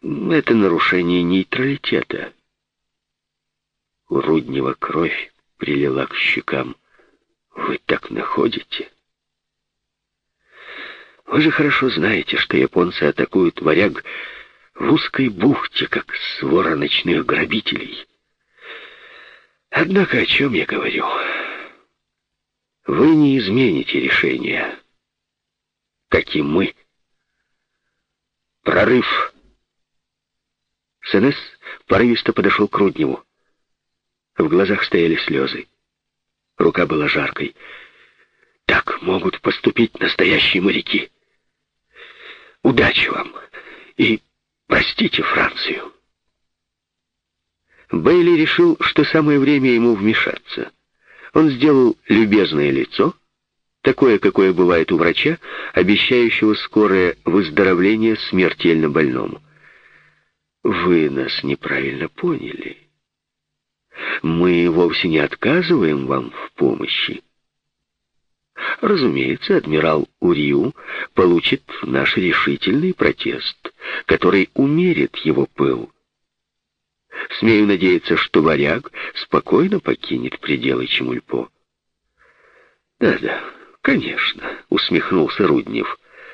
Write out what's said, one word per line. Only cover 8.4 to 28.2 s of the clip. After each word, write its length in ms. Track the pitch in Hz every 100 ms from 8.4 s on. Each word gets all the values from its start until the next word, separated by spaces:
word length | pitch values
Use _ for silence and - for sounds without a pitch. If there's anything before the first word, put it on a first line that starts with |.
| - - - - - _ _ _ _ _ _ _ _ _ _ _ _ _ _ _ _ - - - - - - _
"Вы 160 | - 131
же 100 | 156
хорошо 400 | 147 147 - 131
знаете, 460 | 110 90 104 - -
что 200 | - -
японцы 460 | 65 - 87 -
атакуют 560 | 76 - - 95 85 -
Варяг 440 | 80 78 101 71 - - - - - _ _
в 180 | - -
узкой 360 | 156 - - 131
бухте, 600 | 95 110 - - - 76
как 260 | - - - - -
свора 380 | 69 69 71 76
ночных 500 | 71 - - 82 76
грабителей. 800 | 71 - - - - - - - _ _ _ _ _ - - - - - - - - _ _ _
Однако 480 | - 165 190 185 131
о 80 | -
чем 260 | - 139
я 140 | 98 -
говорю? 380 | - - - - - - - - - - _ _ _ _ _ _ _ _ _ _ _ -
Вы 300 | 143 147 160
не 220 | 147 135
измените 600 | 98 110 131 78 - -
решение, 800 | 64 - 69 64 - - - - _ _ _ _ _ _ _ _ _ _ _ _ _
как 280 | - - -
и 60 |
мы. 340 | 73 80 98 - _ _ _ _ _ _ _ _ _ _ _ _ _ _